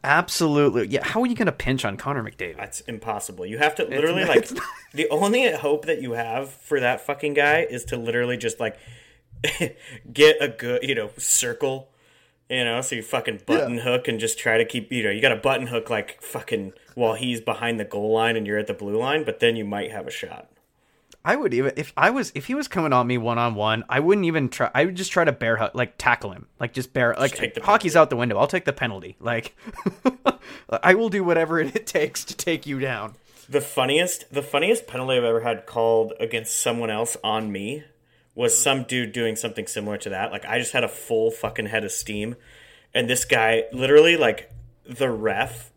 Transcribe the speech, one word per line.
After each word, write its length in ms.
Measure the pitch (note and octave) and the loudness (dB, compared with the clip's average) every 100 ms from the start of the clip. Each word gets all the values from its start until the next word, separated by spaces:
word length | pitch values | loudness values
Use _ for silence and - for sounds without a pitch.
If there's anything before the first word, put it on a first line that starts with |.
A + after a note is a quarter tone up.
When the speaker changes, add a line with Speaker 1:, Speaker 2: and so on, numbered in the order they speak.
| C3+ | 4
Speaker 1:
Absolutely. 800 | D#3 E3+ - E3 D3 C#3+ A2 G2+ | 2 2 0 2 6 4 4 0
Yeah, 160 | C3+ - | -2 -2
how 160 | A3 | -2
are 40 | B3 | 0
you 100 | A#3 | 0
gonna 160 | G3 | 0
pinch 320 | - - C3 | 0 -2 -2
on 140 | A2 G2 | -2 -6
Connor 260 | - C#3 | -6 -6
McDavid? 320 | G#2+ - F2+ D#2+ | -6 -8 -10 -10
Speaker 2:
That's 240 | G2+ - | -12 -12
impossible. 640 | - A2 A2+ G#2 - F#2 F#2 | -12 -10 -8 -6 -8 -10 -10
You 120 | A2+ | 0
have 180 | D3+ D3+ | 0 0
to 60 | |
Speaker 1:
It's 80 | A#2+ | -2
Speaker 2:
literally, 300 | C3+ D#3 F3+ | 0 0 2
Speaker 1:
not, 80 | F3+ | 4
Speaker 2:
like, 80 | C3 | 4
Speaker 1:
it's 160 | A3+ | 4
not. 100 | B3+ - - - | -8 -10 -12 -10
Speaker 2:
the 160 | C#3+ D#3 | -4 0
only 420 | D#3 G3+ B3 B3 | 2 2 4 2
hope 340 | D3+ D3 D3 D3 | 0 0 0 0
that 160 | D3+ | -2
you 120 | B2+ | -2
have 360 | A#2 A#2 A#2 C#3 | -4 -4 -4 -6
for 260 | - - C#3 | -14 -2 0
that 220 | B2 B2 | 2 0
fucking 320 | - C#3+ D3+ | -4 -4 0
guy 340 | C#3+ D3 D#3+ E3+ | 2 4 4 0
is 140 | B2 - | -6 -6
to 120 | A#2+ | -6
literally 400 | A#2 A#2+ B2 A#2+ | -2 0 0 -2
just, 240 | A#2 - | -4 -2
like, 160 | A2 - - A#2+ - _ _ - | -6 -6 -20 -20 -20 _ _ -6
<laughs> 720 | - - F3 - - - - | -4 -2 -6 -6 -20 -20 -10
get 240 | A#2+ D3+ D#3 | 6 8 8
a 60 | C#3 | 0
good, 360 | - A#2+ B2 | -2 -4 -2
you 120 | C3+ A#2 | -2 -4
know, 140 | G#2 - | -4 -6
circle, 720 | - - B2 A#2 C3+ C3+ - _ _ _ _ _ _ | 0 0 0 -2 -4 -4 -12 _ _ _ _ _ _
you 140 | B2+ | -2
know, 160 | A#2+ A#2 | 0 -2
so 160 | B2+ A#2+ | -4 -6
you 80 | |
fucking 380 | G#2 C3 A#2 G#2 - | -4 -4 -4 -8 0
Speaker 1:
Yeah. 80 | D#3+ | 0
Speaker 2:
button 220 | C3 A#2+ | 0 -2
hook 280 | B2 B2 C3 | 0 0 0
and 100 | A2+ | -2
just 220 | A2+ - | -4 -2
try 180 | A#2+ A2+ | 2 2
to 60 | |
keep, 300 | A#2 B2 G#2 | 2 -2 -4
you 100 | B2+ | -2
know, 60 | G#2+ | -2
you 100 | G#2 | 2
gotta 140 | C3 A2 | 2 2
button 320 | C3+ C3 B2 | 0 0 -2
hook, 220 | A#2+ A2+ | -6 -2
like, 320 | A2 G#2 - | -4 -4 -14
fucking 500 | - A#2+ - A2+ F#2+ - _ B2 | -12 -12 -4 -6 -6 -14 _ 0
while 200 | A#2 A2 | 0 0
he's 260 | B2+ A#2 | -4 -2
behind 360 | A#2 G#2+ A#2 A2+ | -4 -2 -2 -2
the 40 | G#2 | -4
goal 280 | G#2 G#2+ | -4 0
line 240 | A2+ A2+ A2+ | 2 4 2
and 100 | G2+ | 0
you're 100 | G#2 | -2
at 100 | G#2 | -2
the 60 | |
blue 240 | - G2+ G#2+ | -6 -2 -2
line, 280 | B2+ D3+ D3+ | 0 0 -2
but 160 | - | 2
then 160 | A#2 A2+ | 2 2
you 80 | G#2 | -4
might 260 | G2+ F#2+ | -4 -6
have 160 | G#2 - | -8 -10
a 40 | |
shot. 380 | - - - - _ _ _ _ _ _ - - | -10 -12 -14 -18 _ _ _ _ _ _ -8 -2
Speaker 1:
I 100 | B3+ | 0
would 180 | A3 | 2
even, 200 | A#2+ C3+ C#3+ | 0 0 -2
if 160 | D3 - | -8 2
I 140 | E3+ | 2
was, 200 | C4 G3+ | 2 -4
if 120 | C#3+ C3+ | -8 -6
he 100 | C4+ | -6
was 140 | - | -4
coming 240 | F#3+ D#3+ | -2 2
on 120 | B2+ A#2+ | 2 2
me 120 | B2 | 0
one-on-one, 680 | A2+ A#2+ A#2+ G#2 G#2+ A2 - | 0 0 0 0 0 0 0
I 100 | C3 | 2
wouldn't 260 | D#3+ G#3 E3+ | 4 4 2
even 220 | D#3+ B2+ | 0 -2
try, 240 | - B2 | 0 0
I 120 | C3 F3 | 2 0
would 100 | F3+ | 0
just 160 | F#3+ | -2
try 140 | F#3 D#3 | 2 2
to 80 | |
bear 240 | B2+ A2+ A2 | 2 0 0
hug, 140 | A2 - | -2 -2
like, 200 | B2 - | -4 0
tackle 340 | C3+ A#2+ G#2 | 2 2 -2
him. 160 | F#2 - _ | -12 -20 _
Like, 100 | A#2+ | -6
just 200 | - - | -6 -4
bear, 180 | C3+ A#2+ | 2 2
Speaker 2:
Just 80 | - | 2
Speaker 1:
like, 160 | C#3 - | 0 0
Speaker 2:
take 200 | A2+ - | -6 -2
the 60 | |
Speaker 1:
hockey's 300 | - A3 F#3 | 4 4 6
Speaker 2:
penalty. 120 | D#3 D#3 | 6 6
Speaker 1:
out 40 | |
the 60 | A#2+ | 4
window. 220 | A#2+ G2 | 2 2
I'll 100 | A2+ | 2
take 160 | F#3 | 2
the 80 | D#3 | -2
penalty. 460 | C3+ A#2+ G2 F2 - | -2 -6 -6 -12 -10
Like, 340 | A#2 A#2 - _ - - F#3+ - C4 B3+ | -4 -4 -6 _ -16 -6 -6 0 -2 0
<laughs> 680 | - - - - - - | -4 -4 -16 -20 -6 2
I 100 | F3+ | 4
will 160 | F#3+ A3+ | 4 4
do 160 | G3+ F3+ | 0 2
whatever 340 | E3 D#3+ E3 | 2 2 0
<laughs> 0 | |
it 260 | C#3+ A3 - | -2 -4 -2
takes 380 | F3 C#3+ - | 0 0 -4
to 140 | - - | -12 -6
take 280 | - D#3+ D3 | -2 -2 -4
you 140 | C#3 | -4
down. 360 | C3+ A#2 A2+ B2 _ - - | -4 -4 -8 -14 _ -20 -4
Speaker 2:
The 100 | C#3+ | -2
funniest, 720 | C3+ - C3 D3+ F3+ - - | 0 0 2 2 2 -4 -6
the 80 | C#3 | -6
funniest 460 | C#3 C#3+ F3 A#3 - | 0 0 2 0 0
penalty 300 | B2+ C3 B2+ | -6 0 2
I've 80 | A#2+ | 4
ever 160 | A#2 | 2
had 240 | A#2+ A2+ - | 0 -4 -4
called 480 | A#2 A#2 A2+ A2 - | 0 4 4 2 -2
against 360 | A2+ A#2 A2 - | -4 -4 -4 -2
someone 320 | B2+ A#2 A2+ | -2 -2 -2
else 280 | G#2+ A#2 - | -2 -4 -4
on 300 | G#2+ A2 A2 | -2 -2 -2
me 320 | G2 G2+ D3 - _ _ _ _ | -6 -6 -8 -12 _ _ _ _
was 240 | - A#2+ A#2 | -2 2 2
some 260 | C#3+ C3+ | 2 0
dude 280 | A#2+ B2+ A#2 | -2 -4 -2
doing 240 | A#2+ A2+ A2 | -2 -2 -2
something 320 | A#2 G#2 A2 | -6 -8 -8
similar 300 | A2 G#2 G2+ | -6 -6 -6
to 120 | G2+ | -6
that. 200 | F#2+ G#2 | -4 -4
Like, 140 | G2 - | -6 -4
I 120 | A#2+ | -4
just 140 | A#2+ | 0
had 140 | C3 A2+ | 0 -2
a 40 | |
full 420 | - - A2+ A2+ | -4 -2 2 2
fucking 340 | A2+ A2 - G#2 | 0 -6 -4 -2
head 180 | A2 | -4
of 80 | G#2 | -4
steam, 460 | - - G#2 A2 A#2+ - - - - _ | -8 -6 -6 -6 -10 -18 -20 -20 -20 _
and 160 | - A#2+ | -2 0
this 160 | B2 - | -2 2
guy, 400 | B2 A2+ A2+ - | 2 4 2 0
literally, 420 | B2+ C3 D3 D#3+ E3 | -2 8 8 8 6
like, 340 | B2 - - - - _ - | 2 0 -10 -20 -20 _ -18
the 240 | B2 C3 | -2 -2
ref 640 | A2 G#2+ G2+ - - - | 0 0 0 -4 -6 -18